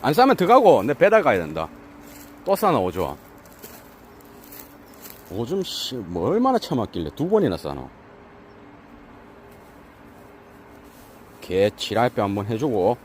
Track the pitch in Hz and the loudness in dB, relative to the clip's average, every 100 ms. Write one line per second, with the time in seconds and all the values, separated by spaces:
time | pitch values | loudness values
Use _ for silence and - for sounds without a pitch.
0 | - 151 254 254 180 247 220 127 104 143 | 0 2 4 4 6 6 8 4 2 2
1 | 185 220 151 101 80 80 80 - - - | 4 4 4 0 -2 -6 -8 -10 -20 -20
2 | - - - - - 196 208 139 92 87 | -20 -20 -20 -12 -4 0 2 0 0 -4
3 | 76 73 - - - - - - - - | -6 -8 -18 -20 -20 -20 -20 -20 -20 -20
4 | - - - - - - - - - - | -20 -20 -20 -20 -20 -20 -20 -20 -20 -20
5 | - - - 92 117 190 185 - - 127 | -20 -20 -14 -10 -6 -6 -6 -8 -8 -10
6 | 90 87 95 202 254 247 - 135 101 - | -8 -4 -2 0 0 0 -2 -4 -4 -6
7 | 78 - 160 214 156 82 76 71 65 - | -8 -6 0 2 2 -2 -8 -10 -14 -18
8 | - - - - - - - - - - | -20 -20 -20 -20 -20 -20 -20 -20 -20 -20
9 | - - - - - - - - - - | -20 -20 -20 -20 -20 -20 -20 -20 -20 -20
10 | - - - - - - - - - - | -20 -20 -20 -20 -20 -20 -20 -20 -20 -20
11 | - - - - - 90 104 - - 107 | -20 -20 -20 -20 -4 2 2 0 -4 0
12 | 123 - 101 101 104 113 143 107 90 120 | 0 0 -2 -2 -4 -4 -2 0 0 0